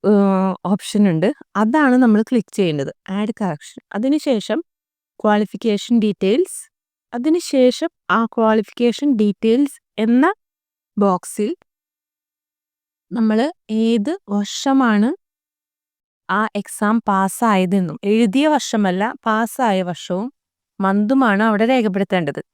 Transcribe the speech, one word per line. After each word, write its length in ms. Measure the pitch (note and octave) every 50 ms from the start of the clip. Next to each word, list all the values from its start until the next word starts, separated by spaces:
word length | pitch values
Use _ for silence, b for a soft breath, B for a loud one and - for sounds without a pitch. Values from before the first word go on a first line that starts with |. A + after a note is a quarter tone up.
| -
ആ, 60 | G3 G#3 G3+ G3+ G3 F#3+ F#3 F#3+ F#3+ F#3 - _
ഓപ്ഷൻ 440 | E3+ G#3 F#3+ - - - G#3 G#3 G3
ഉണ്ട്. 240 | E3 D#3+ D#3+ G#3+ D4 _ - _ _
അതാണ് 400 | G3 G#3+ A3 B3 D#4 D4+ C4 B3
നമ്മൾ 260 | B3+ C4 A#3+ G#3+ G#3
ക്ലിക്ക് 340 | A3 - C4 A#3 F#3+ _ -
ചെയ്യേണ്ടത്, 400 | - G3 E3+ D3+ D3 C#3 C#3+ - _ _ -
ആഡ് 240 | F#3+ G3+ G#3+ A3 A3 -
കറക്ഷൻ. 400 | G#3+ F#3 D#3 D3 - - - - _ _ -
അതിനുശേഷം 720 | G3 A3+ C4+ D4 D4+ - D4 B3+ G#3+ - - G#3+ D#4 F4 _ _ _ _ _ _ _ _ _ _ _ -
ക്വാളിഫിക്കേഷൻ 760 | G#3+ G#3+ G#3 G#3+ - - G3+ - A3+ G#3 G3+ - - A#3+ A#3
ഡീറ്റെയിൽസ്, 720 | G#3+ G#3+ F#3+ _ F#3+ F#3+ G#3+ D4 F#4+ - - - - _ _ _ _ _ _ _ _ _ -
അതിനുശേഷം 760 | B3 B3 D#4 D#4+ F4+ - - - C4+ B3+ B3+ B3 - D#4+ E4 _ _ _ _
ആ 160 | - A3 A3+
ക്വാളിഫിക്കേഷൻ 920 | A3 - - A3 A3 A3 A3 G3+ - - - A#3 A#3+ G#3+ - C#4+ D4 C4+
ഡീറ്റെയിൽസ് 840 | G#3 G#3+ G#3 G3 _ - A3+ A3+ B3+ C#4+ C#4 - - _ _ _ -
എന്ന 320 | A3 A3+ A#3 B3+ C#4+ F4 G#4 _ _ _ _ _ _ _ _ _ _ _ _
ബോക്സിൽ 580 | - G3+ G3 F#3 F3 - - - - G#3 A3+ F4 _ _ _ _ _ _ _ _ _ _ _ _ _ _ _ _ _ _ _ _ _ _ _ _ _ _ _ _ _ _ _
നമ്മൾ 420 | - A#3+ A3 A3 G#3+ A3 B3+ D4+ F4+ _ _ -
ഏത് 480 | A3 A3 A3+ A3+ A#3 A#3 G3+ C#4+ E4+ G4+ _ -
വർഷമാണ് 840 | G3+ G#3 G3+ - - - - C#4 C4+ C4+ C4 A#3 G#3+ G3+ G#3 B3 F4 - _ _ _ _ _ _ _ _ _ _ _ _ _ _ _ _ _ _ _ _ _ -
ആ 180 | F#3 G3+ A3 G#3+ _
എക്സാം 460 | G#3 G3+ - - - A3 G#3 A3 A#3 -
പാസ്സായതെന്നും, 920 | - G3 F#3+ F#3+ F#3+ - - A#3+ A3+ G#3 F#3+ F#3 F3 G3 G3 F3+ E3 D3+ - -
എഴുതിയ 440 | G3+ G#3+ A3+ A#3+ G#3 F#3 C4 D4
വർഷമല്ല, 680 | D#4 D4+ C4 - - - A3 G#3 F#3+ F3+ F#3 G3+ A#3+ - - _
പാസ്സായ 560 | A3+ A3 A3 A#3 A3 - - C4 A3+ G3 F#3+
വർഷവും 520 | F#3 F3 F3 - - - F3+ F3+ G#3+ C4 _ _ _ _ _ _ _ _ _ _
മന്തുമാണ് 640 | G3 F#3+ G3 G3+ G#3 G#3 C4+ C4+ C4+ A3+ G3 G3 A3
അവിടെ 260 | A3+ G#3+ G3+ A3 A#3
രേഖപ്പെടുത്തേണ്ടത്. 720 | C4 B3+ A3 G#3+ F#3 G3 G3 _ - F3+ E3 D3 C#3 - - _